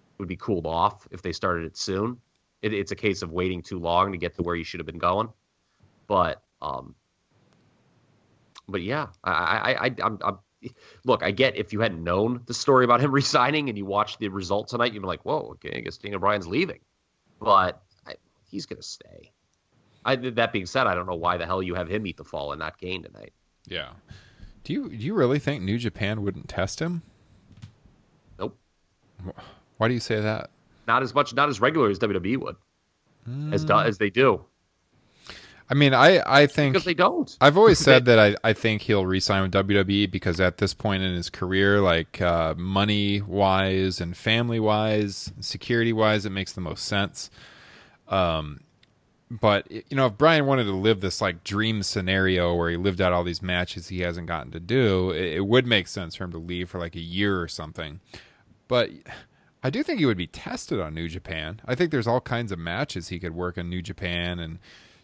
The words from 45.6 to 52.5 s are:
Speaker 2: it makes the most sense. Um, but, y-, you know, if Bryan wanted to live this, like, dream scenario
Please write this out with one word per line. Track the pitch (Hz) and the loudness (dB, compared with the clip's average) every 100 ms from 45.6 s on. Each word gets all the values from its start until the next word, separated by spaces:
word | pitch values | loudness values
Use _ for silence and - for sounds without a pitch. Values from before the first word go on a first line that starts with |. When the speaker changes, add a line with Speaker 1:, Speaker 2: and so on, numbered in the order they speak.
| - 117 117 110 107 107 101 | -2 0 2 4 4 2 -2
Speaker 2:
it | |
makes | 95 92 | -6 -8
the | - | -8
most | 85 - - | -8 -8 -4
sense. | 101 101 - - - - - - - - _ - | -2 -2 -6 -16 -18 -20 -20 -20 -20 -20 _ -4
Um, | 98 87 80 76 67 _ _ _ _ _ _ - | 0 0 -2 -6 -12 _ _ _ _ _ _ -16
but, | 113 107 101 - | -2 2 2 -2
y-, | 107 - | -12 -6
you | 135 | 0
know, | 127 | 0
if | 101 | 4
Bryan | 156 156 139 | 4 6 4
wanted | 131 | 2
to | 104 | 0
live | 95 107 101 | 2 2 2
this, | 95 - | 0 -2
like, | 101 85 | -2 -4
dream | - 104 110 110 | -4 -2 0 0
scenario | 95 104 92 95 95 90 87 | -2 -2 0 2 4 2 2